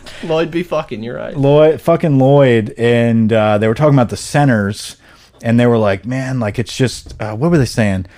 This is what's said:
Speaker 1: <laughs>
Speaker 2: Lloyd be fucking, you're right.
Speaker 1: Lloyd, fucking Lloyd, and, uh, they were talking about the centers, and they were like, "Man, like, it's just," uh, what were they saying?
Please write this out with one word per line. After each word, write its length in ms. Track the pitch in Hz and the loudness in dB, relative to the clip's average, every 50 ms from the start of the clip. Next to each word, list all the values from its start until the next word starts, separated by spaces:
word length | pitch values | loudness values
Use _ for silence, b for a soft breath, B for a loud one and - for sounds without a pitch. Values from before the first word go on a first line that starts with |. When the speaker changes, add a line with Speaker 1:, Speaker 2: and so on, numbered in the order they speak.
| - - | -10 -20
Speaker 1:
<laughs> 140 | - - - | -16 -12 -8
Speaker 2:
Lloyd 280 | 160 156 160 170 160 | -4 -2 -2 -2 -2
be 120 | 165 165 160 | -4 -6 -6
fucking, 400 | - 170 151 151 - 123 104 110 | -4 -6 -6 -6 -6 -10 -12 -10
you're 140 | 120 127 - | -12 -12 -10
right. 180 | - - - | -12 -10 -6
Speaker 1:
Lloyd, 460 | 147 135 139 147 151 156 156 151 123 | -2 0 2 4 6 4 4 2 2
fucking 360 | - - 170 - - 160 139 135 | 0 0 0 0 2 0 2 2
Lloyd, 560 | 131 135 143 143 139 127 120 113 104 117 - - | 4 4 6 6 6 6 4 2 0 -2 -4 -2
and, 540 | 117 120 120 120 117 117 113 113 113 107 117 | 0 2 2 2 2 2 2 2 2 2 2
uh, 240 | 110 107 107 104 104 | 2 2 2 2 2
they 100 | 110 110 | 2 0
were 60 | 113 | 0
talking 200 | - 156 151 143 | 2 2 2 4
about 140 | 135 120 101 | 2 2 0
the 60 | 101 | -2
centers, 800 | - - - - 147 143 139 120 107 101 98 104 - - - - b b b b b b b b b - | -8 -8 -4 -2 0 2 2 2 0 0 -2 -6 -8 -12 -16 -18 b b b b b b b b b -4
and 160 | 117 117 120 | -2 0 2
they 80 | 120 120 | 2 2
were 100 | 117 113 | 2 2
like, 280 | 110 101 98 98 95 | 2 0 0 -2 -4
"Man, 340 | 113 127 131 131 127 131 123 | -8 -8 -6 -6 -6 -6 -4
like, 180 | 113 104 - - | -4 -4 -4 -6
it's 180 | 113 - - - | -6 -6 -4 -2
just," 440 | 131 117 - - - - - - | -2 -2 -2 -6 -14 -18 -14 -10
uh, 140 | 110 107 107 | -10 -8 -6
what 160 | 113 139 175 | -4 -2 0
were 60 | 170 151 | 2 2
they 80 | 123 | 2
saying? 400 | - - - 110 101 95 95 90 B B | 0 0 -2 0 0 0 -2 -4 B B